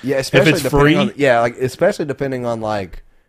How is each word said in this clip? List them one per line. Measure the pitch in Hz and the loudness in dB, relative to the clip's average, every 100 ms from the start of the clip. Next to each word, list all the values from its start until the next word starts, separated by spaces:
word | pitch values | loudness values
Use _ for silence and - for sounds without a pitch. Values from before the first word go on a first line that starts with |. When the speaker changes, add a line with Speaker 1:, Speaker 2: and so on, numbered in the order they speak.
Speaker 1:
Yeah, | 123 | -6
Speaker 2:
If | 135 | -4
Speaker 1:
especially | 131 139 160 | 2 4 4
Speaker 2:
it's | 160 | 2
Speaker 1:
depending | 131 143 143 | 2 2 4
Speaker 2:
free. | |
Speaker 1:
on, | 175 208 | 2 0
yeah, | - 139 117 | 0 2 2
like, | 120 120 | 0 -2
especially | 127 - 165 - 156 | -6 0 0 0 -6
depending | 123 139 131 120 | -6 -6 -4 -4
on, | 113 | -4
like, | 107 104 92 - - _ | -4 -6 -8 -14 -20 _